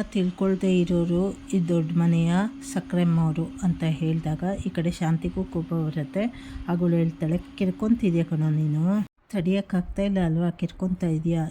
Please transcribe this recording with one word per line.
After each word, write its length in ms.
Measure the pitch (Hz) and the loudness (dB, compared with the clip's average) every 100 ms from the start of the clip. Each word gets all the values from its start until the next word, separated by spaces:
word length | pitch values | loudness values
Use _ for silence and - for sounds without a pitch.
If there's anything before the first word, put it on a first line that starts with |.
| 208 | 0
ತಿಳ್ಕೊಳ್ದೇ 600 | 202 180 - 190 185 190 | 0 0 0 0 2 4
ಇರೋರು 480 | 180 175 175 170 175 196 - - | 4 4 2 2 2 0 -4 -2
ಈ 100 | 190 | 0
ದೊಡ್ಡ 260 | 170 170 156 170 | 2 2 2 2
ಮನೆಯ 340 | 170 165 165 180 214 - | 4 4 4 2 0 -4
ಸಕ್ರಮ್ಮವ್ರು" 800 | - 185 - 175 170 165 160 151 165 - | -6 -6 -2 2 4 4 2 0 -4 -2
ಅಂತ 220 | 185 156 165 | -2 0 0
ಹೇಳಿದಾಗ 500 | 151 160 165 156 151 180 196 | 0 0 0 -2 -2 -2 -4
ಈ 120 | 196 | -4
ಕಡೆ 220 | 175 170 | -2 -2
ಶಾಂತಿಗೂ 500 | 175 160 160 175 190 | 0 0 0 -2 -4
ಕೋಪ 260 | 185 170 165 165 | -4 -4 -2 -2
ಬರುತ್ತೆ. 460 | 156 156 135 190 233 - - - - | -2 -2 -4 -2 -4 -6 -12 -10 -4
ಅವಳು 260 | 175 175 | 0 2
ಹೇಳ್ತಾಳೆ, 420 | 170 165 - 160 175 - | 2 2 0 -2 -2 -4
"ಕಿರ್ಕೊಂತಿದ್ಯಾ 680 | - 185 - 214 233 202 170 | -4 -4 0 0 2 2 2
ಕಣೋ 240 | 165 160 156 | 0 0 2
ನೀನು, 340 | 151 156 151 170 208 196 _ - | 2 2 2 2 0 -2 _ -8
ತಡಿಯಕ್ಕಾಗ್ತಾ 720 | 202 170 196 196 185 - - | -2 0 0 0 -2 -2 -2
ಇಲ್ಲ 180 | 202 190 | 0 2
ಅಲ್ವಾ 240 | 170 160 175 | 2 2 0
ಕಿರ್ಕೊಂತಾ 580 | 165 170 - 185 180 175 | -2 -6 -4 -4 -2 0
ಇದೀಯಾ? 340 | 156 170 165 160 | 0 0 0 -2